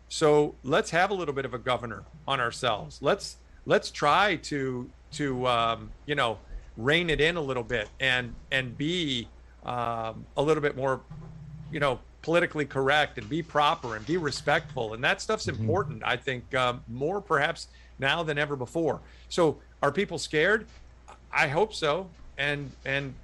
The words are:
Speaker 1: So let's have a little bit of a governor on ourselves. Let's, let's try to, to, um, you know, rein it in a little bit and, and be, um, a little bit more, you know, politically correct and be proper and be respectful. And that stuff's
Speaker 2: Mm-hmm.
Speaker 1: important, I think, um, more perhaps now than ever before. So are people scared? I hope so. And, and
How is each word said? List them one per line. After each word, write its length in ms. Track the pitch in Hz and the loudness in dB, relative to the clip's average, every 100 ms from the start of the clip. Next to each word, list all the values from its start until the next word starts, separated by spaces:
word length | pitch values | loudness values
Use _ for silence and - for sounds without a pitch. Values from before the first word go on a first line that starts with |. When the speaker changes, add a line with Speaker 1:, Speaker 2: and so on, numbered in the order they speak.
| - | -12
Speaker 1:
So 460 | - 156 147 151 - | 2 6 6 4 0
let's 260 | 127 165 - | 0 0 2
have 200 | 165 190 | 2 2
a 40 | |
little 200 | 196 165 | 2 -2
bit 100 | 139 | -4
of 80 | 131 | -4
a 40 | 120 | -4
governor 460 | 110 120 120 107 - - - | -2 -2 -2 -10 -14 -10 -4
on 140 | 135 | -2
ourselves. 580 | 117 - 127 104 78 - | -2 0 0 0 -4 -4
Let's, 340 | 139 196 - - - - - | 0 0 -2 -14 -20 -10 2
let's 240 | 196 - | 2 2
try 460 | - 151 160 208 165 | 0 4 6 4 0
to, 520 | - 147 131 127 127 - - | -2 -4 -2 -4 -8 -14 -14
to, 340 | - 147 127 127 | -6 -4 0 2
um, 440 | 120 113 113 107 - - | 4 2 0 -6 -12 -4
you 80 | |
know, 240 | 143 123 101 - - - - | 0 0 -2 -8 -14 -14 -4
rein 320 | 117 165 175 | 2 2 4
it 100 | 143 | 2
in 160 | 156 175 | 2 2
a 40 | |
little 220 | 139 127 | -2 -4
bit 260 | 113 123 104 - | -2 -4 -4 -2
and, 340 | 131 127 120 - - | 0 0 -2 -8 -4
and 260 | 135 127 110 | -2 -2 -4
be, 500 | 147 180 151 123 110 - - - | -4 -2 -2 -4 -6 -14 -20 -14
um, 600 | - 123 117 117 113 110 113 - | -8 -4 -4 -4 -6 -8 -8 0
a 60 | |
little 200 | 147 156 | 2 2
bit 140 | 143 127 | 2 0
more, 240 | 135 131 - - - - - - - | 0 -2 -4 -16 -14 -16 -14 -14 -10
you 100 | 160 | -2
know, 200 | 143 123 - - | 0 0 -6 -10
politically 460 | - 170 170 151 143 | 2 4 4 0 -2
correct 500 | 135 135 151 143 - | 0 4 4 2 -2
and 120 | 107 | -6
be 140 | 151 | -4
proper 540 | 165 147 147 170 123 110 | 0 2 4 2 -2 -6
and 80 | |
be 120 | 110 180 | -2 0
respectful. 760 | 147 - - 160 - 127 110 | 0 -2 0 0 0 -6 -4
And 100 | 113 | -2
that 180 | 147 190 | 0 0
stuff's 240 | - 220 - | -2 -4 -4
Speaker 2:
Mm-hmm. 160 | 120 | -2
Speaker 1:
important, 400 | 110 175 156 110 | 0 0 -2 -4
I 120 | 110 123 | -2 -2
think, 380 | - 127 98 | -2 -6 -4
um, 280 | 131 123 123 - | 0 0 0 -6
more 320 | 120 147 202 | -4 -4 -2
perhaps 460 | 196 156 151 165 - - - - | 0 0 0 -2 -12 -18 -20 -4
now 240 | 135 160 | 0 0
than 140 | 160 143 | 0 0
ever 160 | 147 143 | -2 -2
before. 440 | 123 170 165 104 - - - | -4 -2 0 -2 -6 -20 -6
So 280 | - 165 - - - | 2 2 2 -8 -2
are 80 | 143 | 0
people 260 | 143 202 165 | 2 0 -4
scared? 480 | - 156 170 220 - - - - - - - | -2 2 4 2 0 -16 -20 -20 -20 -20 -4
I 160 | 139 156 | 0 2
hope 240 | 151 214 | 2 0
so. 340 | - 151 160 185 - - - | 0 0 0 -2 -14 -14 -4
And, 340 | 143 143 139 - | -2 -2 -6 -10
and 300 | 139 135 139 127 | -4 -2 -4 -8